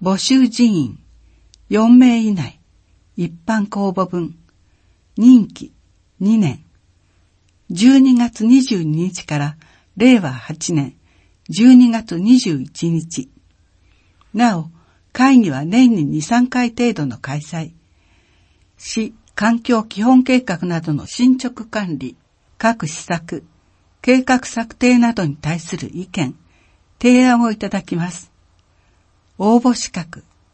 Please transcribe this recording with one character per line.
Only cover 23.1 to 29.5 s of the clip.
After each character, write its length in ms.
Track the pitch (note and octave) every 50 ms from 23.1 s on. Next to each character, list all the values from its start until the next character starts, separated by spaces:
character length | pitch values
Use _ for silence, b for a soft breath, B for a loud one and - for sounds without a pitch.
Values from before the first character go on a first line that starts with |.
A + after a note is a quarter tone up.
| F3 E3 E3 - F3 - - _ _ _ _ _ _ _ _ _ _ _
計 220 | - B3 B3+ C4 B3+
画 220 | - C4 B3 -
策 300 | - - A#3 A3+ A3+ -
定 220 | _ B3+ B3 B3
な 160 | A#3+ A#3+ A#3 A3+
ど 120 | G#3+ F#3
に 100 | D3 C#3+
対 240 | - - D3 E3+ E3
す 180 | - - F#3+
る 120 | - - - -
意 140 | F3 F#3+
見、 280 | F#3 - G3+ C#3+ B2+ - - _ _ _ _ _ _ _ _ _ _ _ -
提 280 | - A#3+ B3 B3 B3+
案 140 | B3+ B3 A#3
を 100 | A#3+ A3+
い 60 | G#3+
た 120 | G#3+ G#3+ F#3+
だ 140 | - F#3+ -
き 120 | - F3+
ま 140 | E3+ E3+ F3
す。 220 | - - - _ _ _ _ _ _ _ _ _ _ _ _ _ _ _ _ _ _ _ _ _ _
応 220 | - F#3+ G#3+